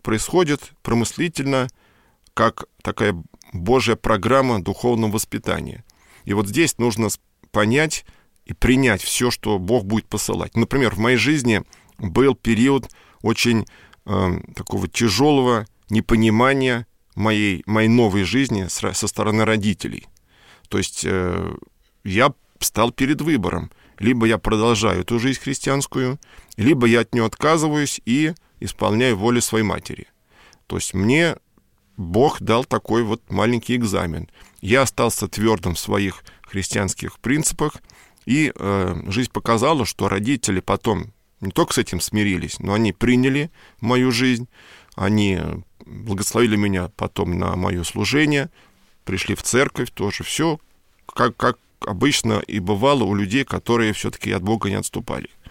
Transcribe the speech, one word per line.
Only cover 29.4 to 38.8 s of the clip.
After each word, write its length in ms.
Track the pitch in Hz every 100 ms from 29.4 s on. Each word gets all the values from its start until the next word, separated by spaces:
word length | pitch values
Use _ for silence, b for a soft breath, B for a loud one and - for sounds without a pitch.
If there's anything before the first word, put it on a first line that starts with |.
своей 240 | - 110
матери. 420 | 107 80 - - - _ _ b b b -
То 100 | 90
есть 160 | -
мне 420 | 92 104 147 170 - _ _ _ _ _ -
Бог 440 | 85 95 143 -
дал 220 | 101 113
такой 400 | 131 113 - 113
вот 180 | 113 110 -
маленький 460 | 98 110 120 -
экзамен. 540 | 123 113 92 87 80 85 b b b
Я 220 | 95 127
остался 440 | 131 - 120 - 101
твердым 480 | - 113 104 90
в 40 | 85
своих 440 | - 101 98 - - B
христианских 800 | - 98 92 107 98 - - -
принципах, 640 | 113 147 - - 151 - - b b b
и, 260 | - 143 147
э, 480 | - 98 98